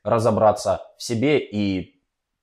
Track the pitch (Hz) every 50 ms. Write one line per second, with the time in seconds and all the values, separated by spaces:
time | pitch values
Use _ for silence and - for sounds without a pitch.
0 | - 104 113 117 110 120 107 98 110 107 101 - - 101 92 - - - _ -
1 | - - 117 110 123 147 151 131 - - - 104 101 98 95 92 85 - _ _
2 | _ _ _ _ _ _ _ _